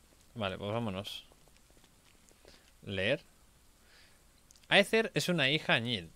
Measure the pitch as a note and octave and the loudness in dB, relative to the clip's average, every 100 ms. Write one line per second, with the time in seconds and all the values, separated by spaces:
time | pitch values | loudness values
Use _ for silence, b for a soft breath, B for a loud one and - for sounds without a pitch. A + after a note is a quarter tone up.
0 | - - - B2 G2 F#2 G2+ A2 A#2 F#2 | -20 -20 -20 -6 -6 -4 -4 -4 -4 -6
1 | G2 - - - - - - - - - | -8 -12 -16 -20 -20 -20 -20 -20 -20 -20
2 | - - - B B B B - - F#2+ | -20 -20 -20 B B B B -20 -10 -2
3 | G2 D3 - - - - - _ b b | 0 -2 -4 -20 -20 -20 -20 _ b b
4 | b b b - - - - F3 G3+ A3 | b b b -20 -20 -20 2 4 4 2
5 | A3 - C#3+ F3 C3+ D3+ - D#3 A#2 A2+ | 2 -2 0 2 2 0 2 0 0 -4
6 | D#2+ | -6